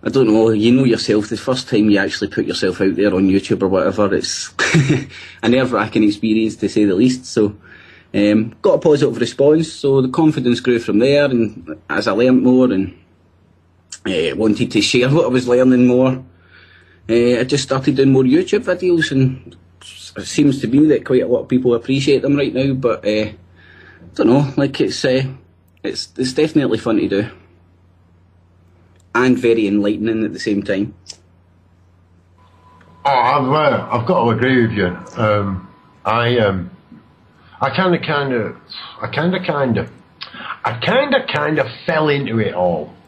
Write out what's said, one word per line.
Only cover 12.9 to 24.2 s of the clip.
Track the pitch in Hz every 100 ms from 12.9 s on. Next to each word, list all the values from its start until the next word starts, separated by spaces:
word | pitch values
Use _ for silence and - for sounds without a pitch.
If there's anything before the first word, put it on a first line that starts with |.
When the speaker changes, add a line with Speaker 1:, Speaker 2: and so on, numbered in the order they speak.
| - _ _ _ _ _ _ _ _ _ - -
Speaker 1:
uh, | 90 80 67
wanted | 110 104 -
to | 110
share | 101 123 127
what | 156 120
I |
was | 127 123
learning | 123 131 127 123
more, | 123 131 131 - _ _ - - _ _ _ -
uh, | 117 120 123
I |
just | 127 143 -
started | 131 131 135
doing | 135
more | 131
YouTube | 131 151 185 208
videos, | 240 175 185 170 151
and | 135 131 131 - - _ _ - - - -
it | 92
seems | - 147 131
to | 110
be | 135 156
that | 127 -
quite | 127
a | 110
lot | 123
of | -
people | 127 127 117
appreciate | - 135 135 135
them | 139 143
right | 135
now, | 127 139
but, | 131 123 107 104
uh, | 107 104
I | - _ _ - - - - -
don't | -